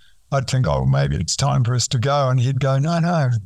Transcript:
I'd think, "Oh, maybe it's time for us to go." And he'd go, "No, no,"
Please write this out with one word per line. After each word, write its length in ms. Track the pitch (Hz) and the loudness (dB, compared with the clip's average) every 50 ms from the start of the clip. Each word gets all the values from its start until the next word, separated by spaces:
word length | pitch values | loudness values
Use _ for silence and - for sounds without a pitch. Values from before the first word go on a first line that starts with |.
| - - - - _ _ 143 | -20 -20 -20 -20 _ _ -4
I'd 160 | 139 127 - | -2 -2 0
think, 180 | 131 131 127 | 0 0 0
"Oh, 180 | 78 71 65 65 | 2 0 0 2
maybe 320 | 67 135 139 143 139 71 | 2 2 2 2 0 0
it's 200 | - - - - | -2 -2 -4 -2
time 260 | - 135 143 139 135 120 | -2 0 0 0 0 0
for 120 | 120 123 | 0 0
us 120 | 123 - - | -2 -2 -2
to 100 | - 123 | -2 -2
go." 300 | 113 139 143 147 135 127 | 0 0 0 2 2 2
And 120 | 127 131 | 2 0
he'd 180 | 117 131 135 127 | 0 0 0 0
go, 200 | 143 135 135 135 | 0 0 0 0
"No, 200 | 143 165 170 165 | 0 0 0 0
no," 320 | 160 170 180 160 139 123 120 107 95 | 0 0 0 0 0 0 0 -2 -4